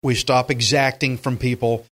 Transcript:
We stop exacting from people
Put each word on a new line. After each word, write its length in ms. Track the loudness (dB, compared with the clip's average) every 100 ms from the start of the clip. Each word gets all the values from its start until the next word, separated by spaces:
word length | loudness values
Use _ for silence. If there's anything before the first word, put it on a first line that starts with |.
We 100 | 0
stop 380 | -2 2 2 2
exacting 640 | -2 0 2 2 0 -4 -2
from 200 | -4 -2
people 480 | -2 0 0 -2 -6